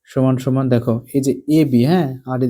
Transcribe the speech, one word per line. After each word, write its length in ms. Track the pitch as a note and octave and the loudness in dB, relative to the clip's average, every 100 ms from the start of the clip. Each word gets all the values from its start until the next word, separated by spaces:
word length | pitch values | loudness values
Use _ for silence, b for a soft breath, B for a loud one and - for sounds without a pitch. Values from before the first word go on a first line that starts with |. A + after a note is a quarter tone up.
সমান 340 | _ C3+ C3 B2+ | _ -2 0 0
সমান, 320 | C3 C3 C3 | -2 -2 0
দেখো 320 | A#2+ A#2 A2+ - | 0 0 -4 -2
এই 80 | C#3+ | -2
যে 200 | C#3+ - - | -2 -4 0
এবি, 380 | D#3 D3 B2 C3 | 2 2 2 2
হ্যাঁ, 360 | F3+ C#3+ B2+ B2+ | 2 0 -6 -8
আর 140 | B2+ B2+ | -4 -4